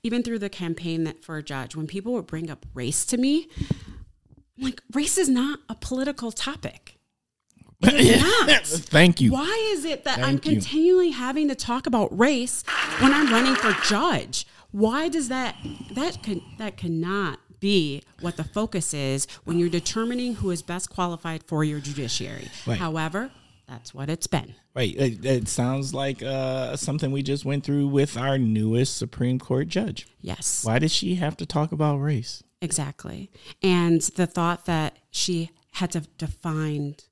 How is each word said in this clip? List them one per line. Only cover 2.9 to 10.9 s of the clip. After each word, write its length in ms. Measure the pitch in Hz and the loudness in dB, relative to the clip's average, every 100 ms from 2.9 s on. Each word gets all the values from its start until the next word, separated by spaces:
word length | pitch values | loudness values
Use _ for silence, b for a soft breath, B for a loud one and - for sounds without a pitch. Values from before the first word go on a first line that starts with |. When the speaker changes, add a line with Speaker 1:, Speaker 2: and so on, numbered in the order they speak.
| 147 - | -2 0
Speaker 1:
to 100 | 247 | 0
me, 320 | 262 311 320 B B B B B B _ _ - _ - | 2 0 -2 B B B B B B _ _ -20 _ -8
I'm 60 | |
like, 180 | 262 - _ | -6 -6 _
race 260 | 277 294 381 | -2 0 2
is 100 | 302 | 4
not 320 | 247 269 285 - | 4 2 -4 -10
a 80 | 226 | -10
political 560 | - 254 269 277 233 | -6 -4 -4 -4 -8
topic. 680 | - - 294 - - - _ _ _ _ _ _ _ - _ | -6 -6 -6 -10 -12 -20 _ _ _ _ _ _ _ -20 _
It 140 | 196 | 6
is 280 | 285 269 233 | 10 8 10
Speaker 2:
<laughs> 0 | |
Speaker 1:
not. 440 | 320 466 294 269 - | 6 4 6 4 4
Speaker 2:
Thank 540 | 160 - 151 175 170 | -4 4 8 8 8
you. 120 | 123 | 4
Speaker 1:
Why 380 | 262 311 440 440 | 4 0 0 0
is 120 | 370 | -2
it 180 | 320 285 | -2 -4
that 140 | 285 254 | -2 0
I'm 60 | 262 277 | 2 0
Speaker 2:
Thank 80 | 311 | 2
you. 60 | |
Speaker 1:
continually 580 | 285 - 302 339 | 0 2 2 4